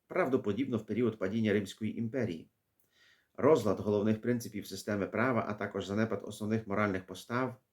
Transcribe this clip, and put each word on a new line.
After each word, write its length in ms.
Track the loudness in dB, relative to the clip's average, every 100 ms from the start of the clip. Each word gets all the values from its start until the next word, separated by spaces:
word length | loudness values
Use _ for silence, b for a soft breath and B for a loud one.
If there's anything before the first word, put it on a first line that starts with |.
| -6
правдоподібно 720 | -2 2 2 0 -2 -2 -4
в 80 | -2
період 320 | 0 0 0
падіння 340 | -2 2 2
Римської 460 | 2 0 -4 -6 -4
імперії. 520 | -4 -2 -2 -4 -12 _ _ _ b b b b b 2
Розлад 440 | 6 6 4 2
головних 400 | 2 4 4 2
принципів 460 | 2 0 -2 -10 -10
системи 400 | -8 -4 -2 0
права, 400 | 0 2 2 0
а 60 |
також 320 | -4 -4 -4 -2
занепад 340 | 0 0 -2
основних 420 | -6 -8 -2 -2 0
моральних 400 | 0 0 0 -6
постав, 500 | -12 -6 -2 -2 -6 _